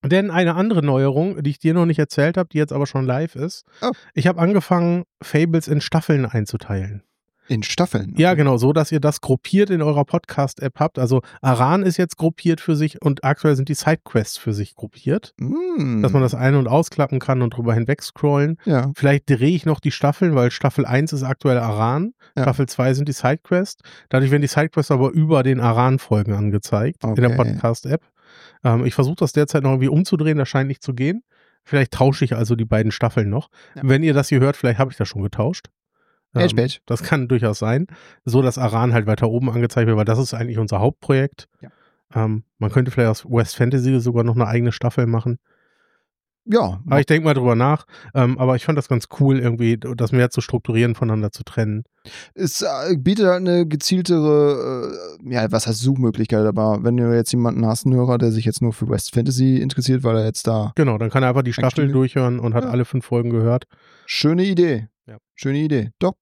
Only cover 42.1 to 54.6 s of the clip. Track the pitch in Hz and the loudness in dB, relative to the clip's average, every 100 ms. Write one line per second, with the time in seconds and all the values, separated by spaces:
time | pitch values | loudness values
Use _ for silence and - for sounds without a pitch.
42.1 | 117 110 110 - _ 110 135 127 123 113 | -4 -2 -2 -8 _ 0 0 0 0 0
43.1 | 113 - 117 110 - 123 135 123 131 120 | 0 -2 -2 -2 0 0 2 2 2 0
44.1 | 120 117 117 113 120 120 - 123 - 117 | 0 0 0 0 0 0 0 -2 0 0
45.1 | 113 123 120 _ _ _ _ _ _ _ | 0 -2 -6 _ _ _ _ _ _ _
46.1 | _ _ _ - 214 120 95 160 139 139 | _ _ _ -2 0 0 -4 0 0 4
47.1 | 160 160 135 123 117 131 151 - - - | 2 4 2 2 2 2 0 -4 -20 -6
48.1 | 135 123 127 127 123 - 151 - 123 - | 0 2 2 0 0 0 -4 0 -4 -4
49.1 | - 139 135 120 117 117 117 - 120 120 | 0 2 2 0 0 0 0 -4 -4 0
50.1 | 127 123 - - 120 - 113 120 110 117 | 2 2 0 -4 -6 -2 0 0 0 -2
51.1 | 110 104 - - - 110 104 113 _ - | -2 -4 -8 -10 -4 -4 -4 -8 _ -20
52.1 | - - - 175 - 466 - 156 170 131 | -20 -20 -6 -4 -4 -6 -4 -2 0 0
53.1 | 208 190 180 185 175 165 151 - 185 175 | 2 4 2 2 2 2 -2 0 -2 2
54.1 | 170 151 147 147 139 | 2 4 4 4 0